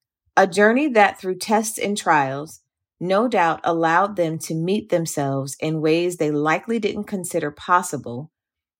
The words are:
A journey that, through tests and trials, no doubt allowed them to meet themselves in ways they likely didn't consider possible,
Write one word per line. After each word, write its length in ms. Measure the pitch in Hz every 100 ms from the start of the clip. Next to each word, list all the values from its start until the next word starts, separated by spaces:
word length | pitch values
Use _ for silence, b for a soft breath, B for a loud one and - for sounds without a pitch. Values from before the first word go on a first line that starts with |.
| _ _ _ -
A 120 | 196
journey 400 | 180 208 240 302
that, 320 | 226 202 -
through 180 | 185 180
tests 400 | - 214 220 -
and 180 | 202 202
trials, 640 | 185 156 135 139 156 - _ _ _ -
no 300 | 175 190 247
doubt 320 | 208 170 156
allowed 540 | - 165 165 170 202 196
them 240 | 165 160
to 160 | - 160
meet 320 | 170 214 208
themselves 680 | 170 165 - 139 135 139 -
in 200 | 156 160
ways 360 | 156 165 175 170
they 160 | 151
likely 480 | 147 151 170 - 233
didn't 240 | 208 -
consider 480 | 208 202 170 170 151
possible, 800 | - - 175 196 139 123 120 151 _ _ _ _